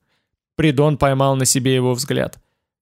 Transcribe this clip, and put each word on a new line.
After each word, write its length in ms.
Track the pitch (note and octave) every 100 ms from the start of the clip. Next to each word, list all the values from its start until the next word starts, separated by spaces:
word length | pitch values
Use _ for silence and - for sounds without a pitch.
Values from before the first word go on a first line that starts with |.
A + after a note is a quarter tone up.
| _ _ _ _ _
Придон 420 | - D#3+ C3 D3 C#3+
поймал 380 | C#3+ C3+ C3+ C3+
на 80 |
себе 300 | B2+ C3+ B2+
его 180 | C3 B2+
взгляд. 440 | B2+ - B2+ A#2+ - _ _ _ _